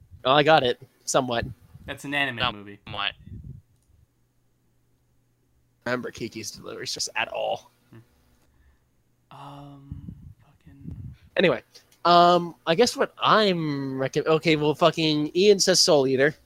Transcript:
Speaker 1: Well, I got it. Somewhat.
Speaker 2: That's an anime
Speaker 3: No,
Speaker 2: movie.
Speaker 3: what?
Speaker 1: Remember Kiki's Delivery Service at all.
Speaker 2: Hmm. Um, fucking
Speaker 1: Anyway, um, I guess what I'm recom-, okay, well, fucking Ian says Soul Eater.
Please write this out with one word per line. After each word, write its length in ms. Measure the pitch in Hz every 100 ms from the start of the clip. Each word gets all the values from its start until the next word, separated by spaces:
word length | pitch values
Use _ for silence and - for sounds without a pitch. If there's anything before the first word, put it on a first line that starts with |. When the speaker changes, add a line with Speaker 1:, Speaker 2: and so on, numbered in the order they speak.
| _ - 127
Speaker 1:
Well, 100 | 143
I 80 |
got 180 | 147 156
it. 200 | 123 120 - _ -
Somewhat. 400 | 156 127 120 123 - _ - -
Speaker 2:
That's 180 | 135
an 100 | 143
anime 220 | 143 139 117
Speaker 3:
No, 160 | 123
Speaker 2:
movie. 280 | 104 101 101 -
Speaker 3:
what? 220 | 104 101 - - - - - _ _ _ _ _ _ _ _ _ _ _ _ _ _ _ _ _ _ _ _ _ _ -
Speaker 1:
Remember 260 | 123 117
Kiki's 400 | - 117 107 107
Delivery 340 | - 90 107 127
Service 220 | - - -
at 140 | 113
all. 420 | 113 110 107 _ _ _
Speaker 2:
Hmm. 60 | 117 _ _ _ _ _ _ _ _ _ _ _ _ _
Um, 840 | 135 143 143 143 139 139 143 143 - - - _
fucking 480 | _ - - - - - - _ -
Speaker 1:
Anyway, 260 | 180 117 _ - _ _
um, 520 | 170 175 175 175 175 - -
I 80 | 170
guess 220 | 240 -
what 160 | 220 -
I'm 760 | 123 190 214 175 156 139 135
recom-, 320 | 131 135 151 147
okay, 320 | 160 170 151
well, 180 | 151 143
fucking 560 | 170 156 156 151 151
Ian 240 | 175 208 202
says 220 | 190 180
Soul 260 | - 151 135
Eater. 300 | 131 143 151